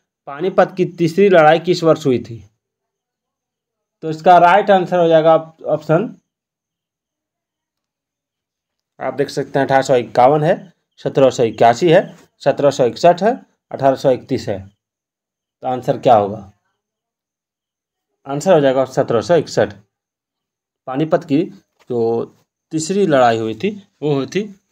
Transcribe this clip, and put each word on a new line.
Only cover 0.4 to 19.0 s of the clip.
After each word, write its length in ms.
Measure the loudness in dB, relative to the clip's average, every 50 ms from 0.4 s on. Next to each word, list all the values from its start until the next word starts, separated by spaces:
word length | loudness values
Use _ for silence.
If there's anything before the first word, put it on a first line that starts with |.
| -8 -4 0 0 0 0 0
की 80 | -6 -6 -6 -4 -4
तीसरी 300 | -4 -2 0 2 2 4
लड़ाई 300 | 6 6 6 6 4 2
किस 240 | 0 -2 -4 0 2
वर्ष 240 | 0 0 0 0
हुई 120 | -2 -2 -2
थी? 200 | -4 -10 -18 -20 -20 _ _ _ _ _ _ _ _ _ _ _ _ _ _ _ _ _ _ _ _ _ _ _ _ _ _ _ _ _ _ _ -10
तो 80 | -10
इसका 260 | -8 -2 4 4 6 6
राइट 320 | 6 6 4 4 2 2
आंसर 280 | 2 2 2 0 0 0
हो 100 | 2 2
जाएगा 260 | 2 4 4 4 2
ऑप-, 280 | 2 0 -4 -18 _ -8
ऑप्शन, 520 | -6 -6 -4 -2 0 0 0 -2 -4 -12 _ _ _ _ _ _ _ _ _ _ _ _ _ _ _ _ _ _ _ _ _ _ _ _ _ _ _ _ _ _ _ _ _ _ _ _ _ _ _ _ _ _ _ _ _ _ _ _ _ _ _ _ _ _ _ _ -12
आप 140 | -10 -8 -6
देख 140 | -6 -6 -6
सकते 300 | -6 -8 -8 -4 -2 -2
हैं 80 | 0
अठारह 160 | 0 0 0 0
सौ 140 | 0 0
इक्यावन 460 | -2 -2 -2 0 2 4 4 4 2 0
है, 300 | -2 -2 -4 -6 -20 _ _ _ _ _ _
सत्रह 320 | -10 -6 0 2 2 2
सौ 120 | 2 0 -2
इक्यासी 480 | -2 0 2 2 2 2 2 2 2
है, 120 | 2 2 2 -2 -8 -20 _ _ _ _ -4
सत्रह 260 | -4 -2 0 0 -2
सौ 160 | 0 0 -2
इकसठ 360 | -2 -2 2 2 2 2 2 0
है, 120 | -4 -4 -4 -10 _ _ _ _ -16
अठारह 260 | -10 -4 -2 -2 -2
सौ 140 | 0 0 -2
इकतीस 380 | -2 -2 -4 -8 -8 -8 -6 -8
है। 100 | -10 -10 -10 -18 _ _ _ _ _ _ _ _ _ _ _ _ _ _ _ _ _ _ -8
तो 60 | -8
आंसर 300 | -8 -6 -4 -6 -6 -2
क्या 180 | 2 2 4
होगा? 340 | 4 2 0 -6 -10 -16 -20 _ _ _ _ _ _ _ _ _ _ _ _ _ _ _ _ _ _ _ _ _ _ _ _ _ _ _ _ _ _ _ _ _ _ -14
आंसर 280 | -10 -8 -4 0 2 2
हो 60 | 2
जाएगा 240 | 2 2 0 0 -2
सत्रह 360 | -2 -2 -4